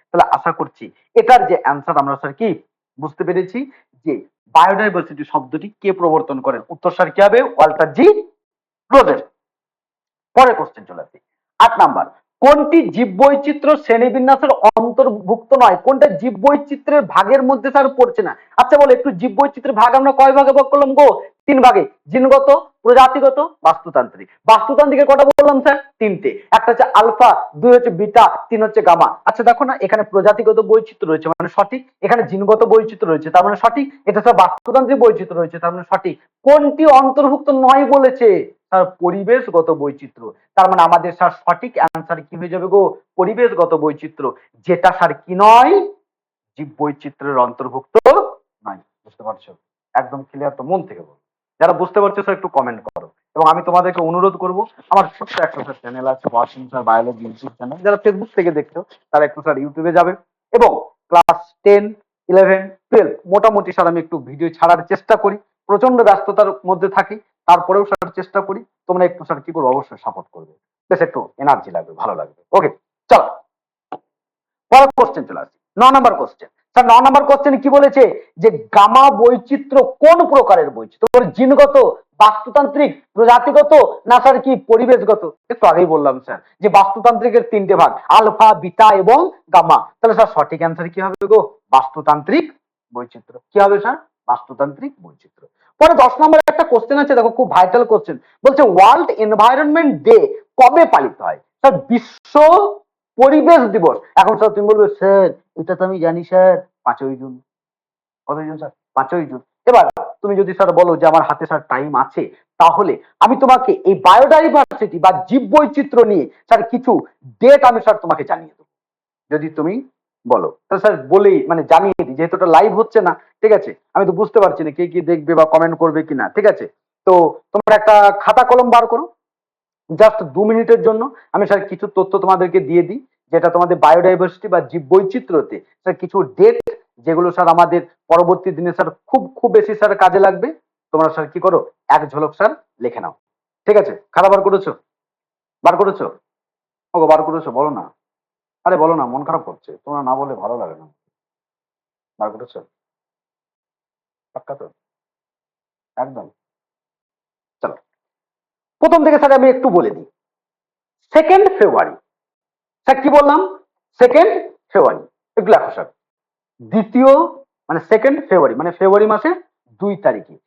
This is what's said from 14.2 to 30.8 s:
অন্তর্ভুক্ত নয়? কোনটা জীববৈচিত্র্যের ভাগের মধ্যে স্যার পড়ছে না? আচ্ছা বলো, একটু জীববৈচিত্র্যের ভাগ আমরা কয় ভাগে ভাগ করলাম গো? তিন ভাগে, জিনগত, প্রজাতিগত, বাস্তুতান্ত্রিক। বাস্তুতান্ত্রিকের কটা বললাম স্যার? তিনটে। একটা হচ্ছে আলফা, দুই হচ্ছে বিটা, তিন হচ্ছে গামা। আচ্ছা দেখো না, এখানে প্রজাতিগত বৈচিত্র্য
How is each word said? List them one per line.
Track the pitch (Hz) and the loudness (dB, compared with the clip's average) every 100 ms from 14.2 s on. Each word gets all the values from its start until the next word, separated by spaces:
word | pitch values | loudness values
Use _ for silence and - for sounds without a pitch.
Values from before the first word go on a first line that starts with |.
| 254 262 285 - 208 220 | 0 0 0 0 0 0
অন্তর্ভুক্ত | 233 247 262 208 190 233 - 269 | -2 -2 -2 -4 -6 -6 0 2
নয়? | 226 175 | 2 2
কোনটা | 247 269 196 170 | -2 0 0 0
জীববৈচিত্র্যের | 247 202 269 285 - 285 - 294 | -8 -2 0 0 -4 -12 -2 -2
ভাগের | 202 180 202 269 | 0 -2 2 2
মধ্যে | 254 262 262 | 0 -2 -2
স্যার | 277 269 | 0 0
পড়ছে | 269 480 - | 0 -2 -2
না? | 170 - _ - | -8 -10 _ -2
আচ্ছা | 247 294 | 2 4
বলো, | 277 | 4
একটু | 247 277 | 2 -2
জীববৈচিত্র্যের | 180 247 196 285 254 247 214 | -6 -4 -2 -2 -4 -6 0
ভাগ | 240 269 | 2 2
আমরা | 277 | 2
কয় | 269 269 | 2 4
ভাগে | 277 269 | 4 2
ভাগ | 269 269 | 2 2
করলাম | 285 277 | 0 0
গো? | 269 285 - - _ - | 4 4 2 -6 _ -2
তিন | 269 | 2
ভাগে, | 247 190 151 _ 147 | 4 2 -2 _ -8
জিনগত, | 233 262 269 277 285 - _ | -2 2 4 4 0 -2 _
প্রজাতিগত, | 226 247 262 277 277 262 320 _ | 2 4 4 2 -2 0 -6 _
বাস্তুতান্ত্রিক। | 160 - 170 135 110 98 95 _ - | -2 -2 -4 -6 -6 -10 -20 _ 0
বাস্তুতান্ত্রিকের | 220 220 277 294 277 277 | 2 2 0 2 2 2
কটা | 277 | 4
বললাম | 277 285 294 269 | 2 2 2 2
স্যার? | - 277 - - | 0 -2 -6 -8
তিনটে। | 214 175 131 - - | -6 -4 -8 -8 -2
একটা | 220 240 | -2 0
হচ্ছে | 233 | 0
আলফা, | 254 208 226 226 240 160 - 151 | 2 2 2 4 4 2 -4 -2
দুই | 240 | 4
হচ্ছে | 247 240 | 4 2
বিটা, | 170 208 233 202 - - | -6 0 4 4 0 -8
তিন | 220 | -4
হচ্ছে | 220 220 | -2 0
গামা। | 180 165 147 - - | 2 2 2 -2 -6
আচ্ছা | 226 | -2
দেখো | 240 233 | 0 0
না, | 254 269 | -2 -6
এখানে | 190 214 | -4 -4
প্রজাতিগত | 202 190 202 208 214 220 | -4 0 0 0 0 0
বৈচিত্র্য | 196 220 | 2 0